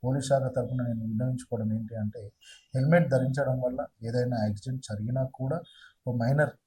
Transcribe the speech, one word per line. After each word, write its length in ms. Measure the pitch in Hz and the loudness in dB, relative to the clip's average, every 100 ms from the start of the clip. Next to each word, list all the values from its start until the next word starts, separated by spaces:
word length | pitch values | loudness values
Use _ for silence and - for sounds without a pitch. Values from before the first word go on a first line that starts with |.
పోలీస్ 260 | 123 139 131 | 0 -2 2
శాఖ 160 | 135 127 | 2 2
తరఫున 280 | 127 117 127 | -2 -2 -2
నేను 200 | 120 113 | -2 -2
విన్నవించుకోవడం 640 | 110 110 127 127 - 113 107 | -2 0 0 -2 -4 -4 -2
ఏంటి 220 | 110 110 | -2 -4
అంటే, 260 | 113 107 113 104 _ - - _ | -4 -4 -6 -14 _ -20 -20 _
హెల్మెట్ 340 | 131 135 170 156 | -2 4 4 6
ధరించడం 460 | 131 131 131 135 127 | 4 2 0 0 0
వల్ల 200 | 127 127 117 _ | -2 -4 -8 _
ఏదైనా 340 | 113 120 123 120 | -4 0 0 0
యాక్సిడెంట్ 400 | 107 104 131 131 | 0 -2 -4 -8
జరిగినా 400 | - 107 107 127 131 | -6 -6 -4 -2 -2
కూడా 240 | - 131 160 170 - - _ | -4 -4 -4 -6 -20 -20 _
ఒక 160 | - 123 | -6 0
మైనర్ 360 | 117 139 143 - | 2 4 2 0